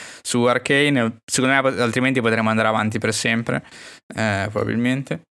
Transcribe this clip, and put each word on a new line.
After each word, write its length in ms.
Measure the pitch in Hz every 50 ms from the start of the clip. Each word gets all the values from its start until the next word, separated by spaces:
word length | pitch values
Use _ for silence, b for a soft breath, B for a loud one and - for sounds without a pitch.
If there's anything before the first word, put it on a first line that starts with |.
| B B B B
su 200 | - - - 120 120
Arcane, 720 | 123 120 127 - - 139 139 147 147 143 127 113 113 123 - _ -
secondo 320 | - 139 127 131 139 135
me 200 | 131 131 117 95
altrimenti 400 | 123 117 107 127 127 135 131 127
potremmo 280 | 113 113 110 113 110 110
andare 200 | 110 113 110 110
avanti 300 | 110 110 107 110 113 110
per 140 | 110 110 107
sempre, 520 | - - 117 113 117 113 - 135 131 B B B B B B B B _ - -
eh, 320 | - 110 107 101 98 95 107
probabilmente. 760 | 107 107 110 110 110 117 120 123 131 139 135 - 160 165 - _